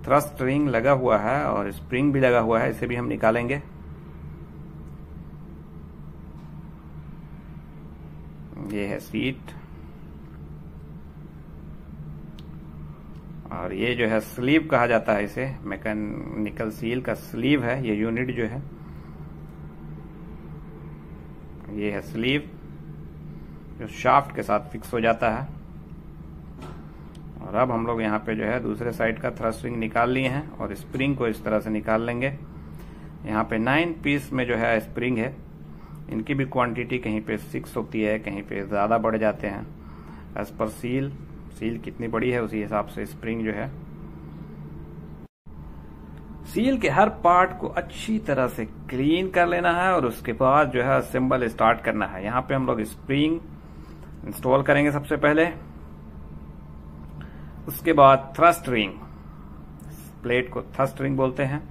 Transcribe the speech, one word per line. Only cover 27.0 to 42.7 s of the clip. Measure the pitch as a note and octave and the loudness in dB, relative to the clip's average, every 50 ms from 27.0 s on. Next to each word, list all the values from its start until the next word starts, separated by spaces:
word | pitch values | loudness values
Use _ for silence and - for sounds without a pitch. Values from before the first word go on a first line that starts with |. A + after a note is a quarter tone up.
| - - - - - - - - F#2+ | -16 -14 -14 -14 -14 -12 -12 -12 -8
और | F#2 F#2+ | -2 2
अब | G#2+ B2 B2+ | 2 4 4
हम | A#2+ A2+ A2+ | 2 0 0
लोग | A#2 A#2+ A2+ | 0 0 0
यहाँ | A2+ G#2+ G#2+ G#2+ | 2 2 0 0
पे | G#2+ A#2 A2 | 0 -2 -2
जो | A2 A2 | 0 0
है | G#2 A#2 B2+ | 0 0 0
दूसरे | A#2 A2+ G#2+ G#2 A#2 A#2+ | 0 -2 -2 -2 -2 -4
side | A2+ - A#2 A2+ A2+ - | 0 2 0 0 0 0
का | - B2 | -2 -4
thrust | A2+ - A2 A2+ A2 - - | -4 0 -2 -2 -2 -2 -4
रिंग | B2 A#2+ | -4 -4
निकाल | A#2 A2+ A2 - A#2+ A#2 B2 | -2 -4 0 2 4 4 4
लिए | B2+ C3 C3+ | 4 2 2
हैं | B2+ B2+ C#3+ D#3 D3+ | 2 0 -2 -4 -6
और | - - - G#2 G2+ | -8 -6 -6 -6 -6
spring | F#2+ - - - B2+ C3+ C#3 C#3 | -8 -10 -6 -2 0 2 2 2
को | C3+ B2 | 2 2
इस | A2+ G#2+ - - | 0 0 -2 -2
तरह | G#2+ G#2+ G#2+ | 0 0 2
से | G#2 A2+ | 2 0
निकाल | A2 G#2+ G#2 A2+ A2 A2+ | -2 -2 2 2 2 2
लेंगे। | A#2 A#2 A#2+ A#2+ B2+ C#3 C#3 C#3+ - - - - - - - - - - - - - - - - - | 2 0 -2 0 -2 -2 -2 -4 -12 -14 -14 -14 -14 -14 -14 -14 -14 -14 -14 -14 -14 -14 -14 -12 -6
यहाँ | G#2+ G#2+ G#2+ A2+ | 0 2 2 2
पे | - A2+ | 2 2
nine | A2 A2+ B2 C3+ D#3 E3+ F3 D#3+ D#3+ - | 2 4 4 6 6 4 2 0 -2 0
piece | D3 C#3+ C#3+ C#3 - C3+ | 2 2 2 0 -2 0
में | C3 B2 | 0 2
जो | A#2+ A#2+ | 2 2
है | A2 A2+ A#2 A#2 A2 | 2 4 4 4 4
spring | G#2+ - - A#2+ A#2 B2+ B2 | 2 0 -4 -2 0 2 2
है, | A2+ A2+ B2+ - - - - - - - - - - - - - - - - | 2 0 -2 -4 -8 -14 -16 -16 -16 -14 -14 -14 -14 -14 -14 -14 -14 -10 -6
इनकी | - A2 G#2+ - C#3+ | -4 -4 -2 0 0
भी | C3+ C3+ | 0 0
quantity | B2+ - C3 B2 A#2+ A2+ A#2+ A#2+ A#2 B2+ B2 | 0 2 2 2 2 2 -2 -2 -2 -2 -2
कहीं | - A#2 A2 A2 | 0 0 -2 -2
पे | G#2+ - A2+ | 0 -2 -4
six | G#2 - - - B2 - - - | -4 -4 -6 -8 -8 -8 -4 -4
होती | A#2+ A2 - - A2 | -4 -4 -2 0 2
है, | G#2+ G#2 G#2+ A2 | 2 2 2 0
कहीं | A2 G#2+ G2 G2+ G2+ | -2 -4 -6 -6 -6
पे | - G#2+ G2 G2 | -6 -4 -6 -4
ज़्यादा | G2 G#2 G2+ G2+ G#2+ A#2 | 0 2 2 4 4 4
बढ़ | A2+ A2 A2+ A2 | 4 4 2 2
जाते | A2 A2 G#2+ G2+ - - | 4 4 2 2 2 -2
हैं। | G#2 G2 G#2 A2+ - - - - - - - - - - - - - - | -4 -4 -4 -8 -10 -12 -14 -14 -14 -14 -14 -14 -14 -14 -14 -14 -10 -6
As | G2+ G#2 - | -6 -6 -6
per | - - A2+ G#2+ | -2 -2 -2 -2
seal, | - - - A#2+ B2 C3 C3+ C#3 C#3 - - - - - - - | -2 -4 -4 -2 0 0 0 -2 -6 -10 -12 -14 -14 -14 -14 -14
seal | - - A2+ A2+ A#2 A2+ | -10 -4 -2 -2 -2 -2
कितनी | - A#2+ - - A#2 | -6 -8 -8 -6 -4
बड़ी | A2+ A2+ A2+ A2+ B2+ | -2 0 2 2 2
है | B2 B2 A2+ | 2 2 0
उसी | G#2 A2 G#2+ | 0 -2 -2
हिसाब | G#2 G2+ | -2 0